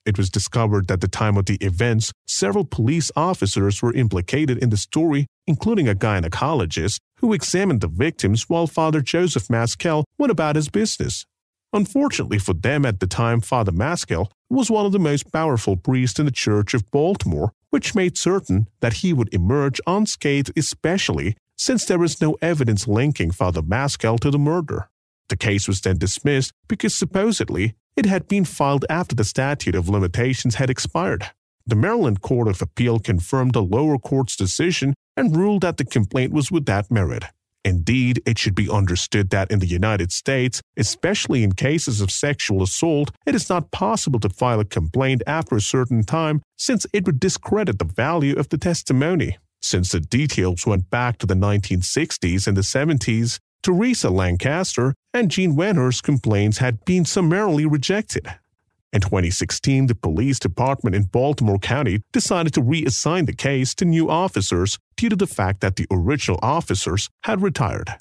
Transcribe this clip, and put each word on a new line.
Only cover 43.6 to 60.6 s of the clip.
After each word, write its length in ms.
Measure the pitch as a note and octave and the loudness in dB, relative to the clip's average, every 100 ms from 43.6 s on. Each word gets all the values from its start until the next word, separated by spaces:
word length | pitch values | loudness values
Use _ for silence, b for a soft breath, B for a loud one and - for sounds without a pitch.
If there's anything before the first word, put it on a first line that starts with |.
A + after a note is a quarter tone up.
| - | -2
possible 500 | - G3 A3 - A#2+ | -2 -2 0 0 0
to 80 | G#2 | -2
file 320 | - B2 A2 | 0 0 0
a 40 | G2+ | 0
complaint 560 | F2+ D#2 C3 C3 B2+ - | -2 -2 0 0 0 0
after 300 | D#3 - A2 | -2 0 -2
a 40 | - C3 | 0 0
certain 280 | B2 A#2 | 2 0
time, 380 | G#2 D#3+ D#3 D3+ - - | 0 0 0 -2 -4 -6
since 300 | - A3+ - | -2 -2 0
it 120 | G#3 F#3 | -2 0
would 140 | C3 | 0
discredit 580 | F#3 - - G#3 F#3 G2+ | 0 -2 -2 -2 0 -2
the 60 | |
value 540 | E2 - C3+ E3+ C#3 C#3 | -4 -2 0 0 0 0
of 80 | C#3+ | -2
the 100 | D#3+ | -2
testimony. 800 | F3 E3 - C3 D#3 F3+ E2+ - _ _ | -2 -2 0 0 2 0 -2 -6 _ _
Since 300 | - F#2 F2+ | -2 -2 0
the 80 | F2 | -2
details 640 | D2+ B2 D3 - F#2+ F2 A2 | 0 0 0 0 0 0 0
went 240 | F#2+ F#2 | 0 0
back 280 | A#2+ B2 A2+ | 0 0 -2
to 80 | F2+ | 0
the 100 | F#2+ | 2
nineteen 460 | G2+ G#2 F#2+ F2 | 2 2 0 -2
sixties 640 | F2+ C#3+ D3 - F2+ F#2+ G#2 | 0 -2 -2 -2 -2 0 0
and 80 | F#2+ | 0
the 80 | |
seventies, 720 | F#2 C3 D#3 C#3+ - A2+ A#2 - _ _ | 0 0 2 0 0 0 0 -4 _ _
Teresa 460 | - F3+ B3 A3+ G2+ | 0 2 2 2 2
Lancaster 840 | F#2 F2+ F2 C3 E3 F#3 - C3 - _ | 2 2 0 0 0 -2 0 0 -2 _
and 160 | B3 G3 | 0 0
Jean 280 | F#3 F#3 C#3+ | 2 2 2
Wenner's 420 | G3+ E3+ B2+ B2 | 2 2 2 0
complaints 600 | - C3+ G#2+ G2+ G#2 G2+ | 0 0 2 2 2 2
had 260 | B2+ A2 - | 0 -2 0
been 180 | F3+ | 2
summarily 600 | D#3 - D#3+ F#3 G#3+ D3 D#3 | 2 2 2 2 2 2 2
rejected. 680 | D3 - G3+ - F2 - - _ _ _ _ _ | 2 0 0 -2 -6 -8 -14 _ _ _ _ _
In 80 | G#2 | -2
twenty 280 | F2+ G2 F2 | 0 2 0
sixteen, 580 | - E2+ - C#3+ C3+ C3 | -2 -4 -2 0 2 2
the 80 | A2 | 0
police 440 | F2+ D#2+ C3+ C3 | -2 0 0 0
department 560 | F#2 F2 | -2 0